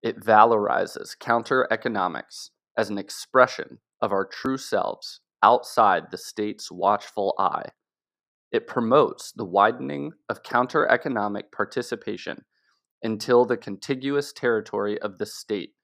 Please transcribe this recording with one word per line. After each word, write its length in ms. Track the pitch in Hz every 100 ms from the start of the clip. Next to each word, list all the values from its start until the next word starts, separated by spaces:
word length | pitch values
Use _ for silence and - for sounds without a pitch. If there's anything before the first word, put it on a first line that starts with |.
It 160 | - -
valorizes 960 | 110 107 113 113 104 - - - - -
counter-economics 1300 | - 117 120 131 127 110 123 107 90 76 - - - _ _ -
as 120 | 104
an 80 | 101
expression 800 | 98 - - 131 123 - - - _ _
of 100 | 113
our 140 | 98 98
true 320 | - 135 131
selves 640 | - 104 - - - - _ _
outside 680 | 101 123 - - 107 90 80
the 60 | 90
state's 540 | - - 104 - -
watchful 640 | 87 90 104 - - 98 -
eye. 300 | 98 - - _ _ _ _ _ _ _ _
It 160 | 120 -
promotes 640 | - 113 135 120 - -
the 140 | - 104
widening 680 | 95 104 117 135 147 151 - _
of 140 | 113
counter-economic 1080 | - 120 127 156 - 123 156 120 104 101 -
participation 920 | - 101 - 123 113 - 101 - - _ _ _ _ _ _
until 420 | 113 107 - 123 120
the 120 | 120
contiguous 760 | - 98 - 131 135 143 143
territory 680 | - 127 113 104 104 104 104
of 180 | 104 92
the 80 | 104
state 480 | - - 104 - _